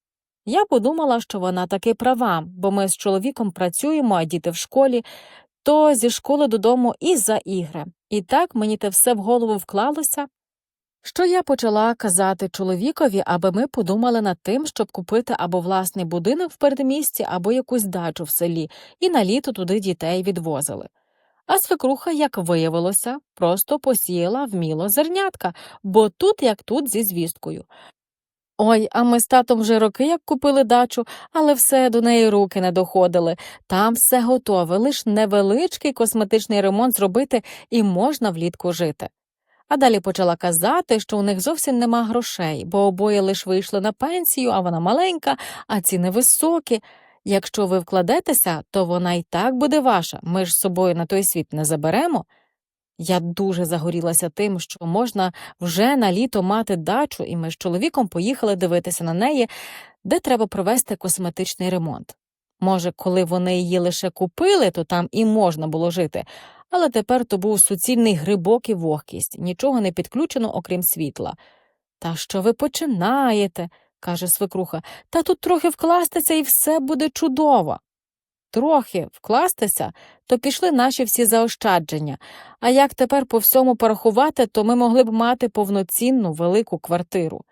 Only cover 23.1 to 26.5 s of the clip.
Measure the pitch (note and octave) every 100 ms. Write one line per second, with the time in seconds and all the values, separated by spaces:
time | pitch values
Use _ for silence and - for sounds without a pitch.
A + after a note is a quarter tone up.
23.1 | C#4 - - E3+ F#3+ - C#4+ C4+ A#3 -
24.1 | F3 F3 B3 C#4 G3 D#3+ D#3 G3 A#3+ D#4
25.1 | F#4 G4 - F3+ - - - G3 G3+ G#3+
26.1 | - F#4+ G#4+ C4